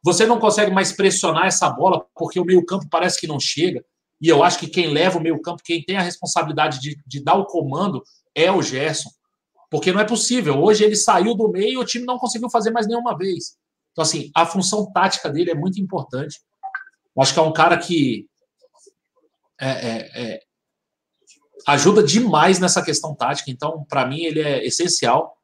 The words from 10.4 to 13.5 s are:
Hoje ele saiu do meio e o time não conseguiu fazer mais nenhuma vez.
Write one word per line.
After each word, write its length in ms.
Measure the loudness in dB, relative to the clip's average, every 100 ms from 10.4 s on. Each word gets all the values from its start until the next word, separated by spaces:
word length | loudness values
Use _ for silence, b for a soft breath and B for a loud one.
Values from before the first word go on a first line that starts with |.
| 0 2
Hoje 220 | 4 6
ele 120 | 4 2
saiu 380 | 2 4 2
do 160 | 2 0
meio 240 | 0 -2
e 40 | -2
o 80 | -4
time 200 | -6 -6
não 140 | -6
conseguiu 320 | -4 -6 -2
fazer 180 | 0 0
mais 160 | -2 -2
nenhuma 320 | -2 -4 -4
vez. 400 | -4 -4 -8